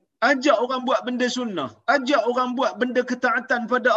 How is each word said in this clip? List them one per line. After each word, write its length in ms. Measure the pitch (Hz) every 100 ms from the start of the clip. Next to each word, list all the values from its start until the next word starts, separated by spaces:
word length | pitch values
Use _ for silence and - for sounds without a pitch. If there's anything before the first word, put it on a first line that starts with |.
| _ -
Ajak 320 | 240 269 277 214
orang 320 | 247 262 247
buat 160 | 233
benda 240 | 233 247 247
sunnah. 480 | 254 233 175 131 -
Ajak 400 | - 277 254 277
orang 320 | 226 240 247 247
buat 240 | 247 208
benda 240 | 254 240
ketaatan 640 | 247 247 247 240 233 240 226
pada 240 | 247 247